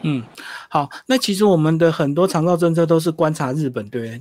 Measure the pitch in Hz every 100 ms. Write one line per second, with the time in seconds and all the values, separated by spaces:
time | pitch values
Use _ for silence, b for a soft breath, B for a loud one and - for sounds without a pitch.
0 | 156 135 117 - B B B 151 143 B
1 | B 262 247 190 208 175 156 160 165 151
2 | 143 143 185 180 165 175 170 165 165 165
3 | 165 160 160 156 139 143 143 120 104 123
4 | 113 117